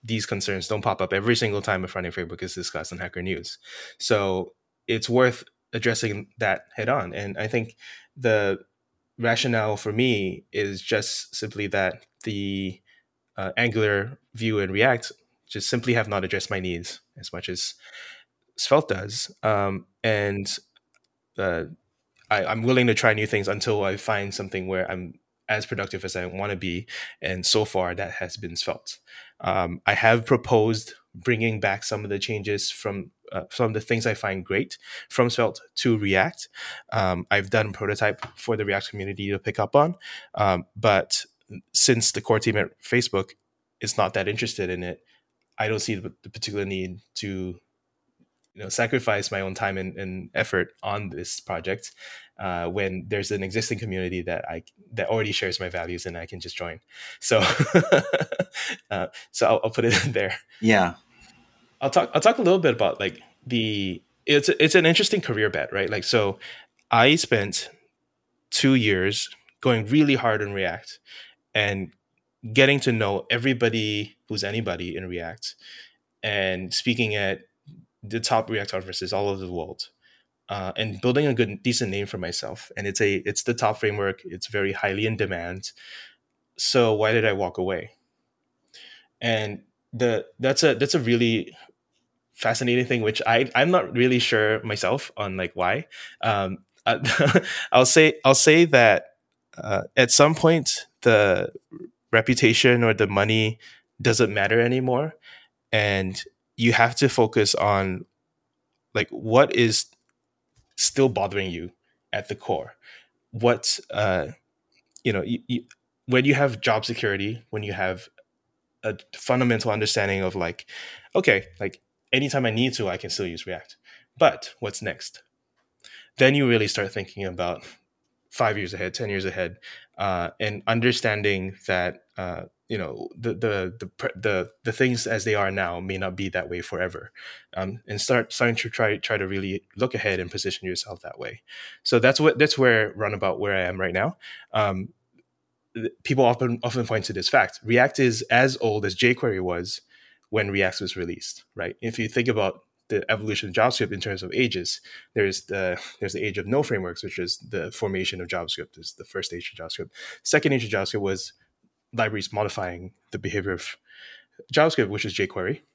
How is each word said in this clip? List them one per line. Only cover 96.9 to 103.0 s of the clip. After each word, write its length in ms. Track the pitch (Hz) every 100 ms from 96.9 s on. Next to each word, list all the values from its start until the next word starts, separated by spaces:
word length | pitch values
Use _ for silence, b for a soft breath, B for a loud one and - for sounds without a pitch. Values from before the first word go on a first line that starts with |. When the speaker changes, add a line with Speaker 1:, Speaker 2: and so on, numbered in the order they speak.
| - 127 - 143 175 B B
Speaker 1:
<laughs> 140 | B
I'll 120 | 123 127
say, 280 | - 156 -
I'll 100 | 135
say 300 | 135 - 156 170
that, 420 | 139 117 92 - _ _ _ _ -
uh, 240 | - 98 - -
at 120 | 123
some 260 | - 147 160
point 500 | 160 165 120 - - _
the 500 | 120 110 101 92 92 - _ - - _ _
reputation 720 | 113 113 123 120 113 127 123
or 100 | 117
the 140 | 104